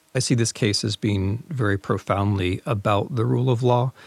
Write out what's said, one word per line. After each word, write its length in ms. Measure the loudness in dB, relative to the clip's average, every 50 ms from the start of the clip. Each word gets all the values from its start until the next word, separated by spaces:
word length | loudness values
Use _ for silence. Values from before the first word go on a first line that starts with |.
| _ _ -4
I 60 | -4
see 160 | 0 0 2
this 160 | 2 2 -2
case 320 | 0 0 0 0 0 0 -2
as 100 | -4 -4
being 480 | -2 -2 0 0 0 0 0 -2 -4 -6 -8
very 280 | -4 -2 0 0 0
profoundly 880 | -2 -2 -4 -4 -4 0 -2 0 0 2 0 0 0 0 -2 -2 -4 -4
about 500 | -4 -4 -2 0 0 0 0 0 -2 -2
the 80 | -2 0
rule 260 | 0 0 2 2 0
of 140 | 0 2 2
law. 280 | 2 2 2 0 -2 -4 -10 -20